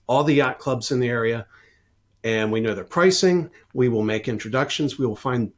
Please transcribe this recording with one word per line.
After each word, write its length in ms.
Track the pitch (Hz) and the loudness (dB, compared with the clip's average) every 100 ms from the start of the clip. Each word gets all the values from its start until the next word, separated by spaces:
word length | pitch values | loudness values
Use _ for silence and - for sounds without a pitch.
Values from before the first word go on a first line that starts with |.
| - | -2
all 180 | 131 147 | 0 2
the 100 | 143 | 2
yacht 240 | 131 - | 2 -2
clubs 320 | - 127 - | -4 -4 -2
in 80 | 127 | -2
the 80 | 123 | 0
area, 380 | 120 113 117 107 _ _ _ _ _ _ _ | 0 -2 -4 -8 _ _ _ _ _ _ _
and 300 | 113 110 110 | -4 -2 0
we 80 | 110 | 0
know 140 | 113 | -2
their 100 | 98 | -4
pricing. 680 | 90 - 185 185 185 180 165 _ _ | -4 2 4 4 4 2 0 _ _
We 140 | 131 127 | 0 2
will 160 | 113 | 2
make 240 | 107 110 117 | 0 -2 -4
introductions. 720 | 110 110 127 143 - 147 - | -6 -4 -2 -2 -2 -4 -2
We 60 | 127 | -4
will 100 | 107 | -4
find 380 | 131 123 104 | -4 -2 -2